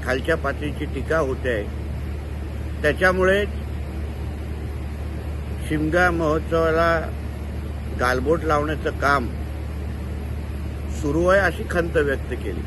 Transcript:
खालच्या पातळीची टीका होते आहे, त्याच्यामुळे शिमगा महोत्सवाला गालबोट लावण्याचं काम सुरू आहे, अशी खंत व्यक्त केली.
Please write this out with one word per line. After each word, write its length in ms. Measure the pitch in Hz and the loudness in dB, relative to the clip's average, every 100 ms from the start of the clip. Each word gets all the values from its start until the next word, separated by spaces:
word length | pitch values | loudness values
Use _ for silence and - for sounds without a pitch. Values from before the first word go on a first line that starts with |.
| - | 0
खालच्या 320 | 131 131 165 | 0 2 0
पातळीची 480 | 139 135 151 - 151 | 0 -2 -4 -4 -4
टीका 320 | 143 123 160 | -4 0 2
होते 320 | 139 127 127 | 2 0 0
आहे, 140 | 113 101 - - - - - - - - - - - | 0 -2 -4 -4 -4 -4 -6 -6 -6 -6 -6 -6 0
त्याच्यामुळे 640 | 151 139 185 185 185 196 208 - - - - - - - - - - - - - - - - - - - - - - | 0 4 4 4 4 4 2 -4 -4 -6 -6 -6 -6 -4 -6 -6 -6 -6 -6 -6 -6 -6 -6 -6 -6 -6 -4 -6 -2
शिमगा 420 | 156 156 165 180 | 0 2 4 4
महोत्सवाला 960 | 170 160 156 156 165 165 160 170 165 - - - - - - - - - - | 4 2 2 2 2 4 4 4 4 0 -4 -6 -6 -6 -6 -6 -6 -4 0
गालबोट 440 | 123 127 131 170 | 2 2 2 2
लावण्याचं 480 | - 147 147 151 156 | 4 2 2 0 -2
काम 360 | - 135 143 117 - - - - - - - - - - - - - - - - | 0 2 4 2 -4 -4 -6 -6 -6 -6 -6 -6 -6 -4 -6 -4 -4 -4 -6 -4
सुरू 360 | - 143 147 175 | -2 0 4 6
आहे, 160 | 190 | 6
अशी 220 | 185 160 214 | 6 0 -2
खंत 260 | 175 165 170 | 0 2 2
व्यक्त 340 | 143 135 - | 2 0 -2
केली. 300 | 127 - 117 | -4 -4 -4